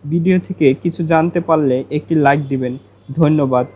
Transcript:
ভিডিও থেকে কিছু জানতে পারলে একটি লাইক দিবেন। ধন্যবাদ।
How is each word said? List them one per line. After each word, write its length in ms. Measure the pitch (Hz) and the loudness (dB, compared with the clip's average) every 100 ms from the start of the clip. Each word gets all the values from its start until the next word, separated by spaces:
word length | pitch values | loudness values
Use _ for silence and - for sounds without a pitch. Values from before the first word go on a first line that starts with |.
ভিডিও 340 | 147 170 170 180 | -4 -2 2 0
থেকে 280 | 180 185 147 | -2 2 2
কিছু 280 | 139 180 170 | 2 -4 -4
জানতে 360 | 165 160 165 170 | 0 0 0 -2
পারলে 360 | 170 156 143 127 135 | 0 0 2 -2 -2
একটি 220 | 151 - 160 | -8 -2 2
লাইক 260 | 139 147 139 | 2 2 -2
দিবেন। 260 | 135 127 127 - _ - | -4 -4 -8 -16 _ -10
ধন্যবাদ। 540 | 139 151 156 135 127 123 | 0 2 2 2 0 -2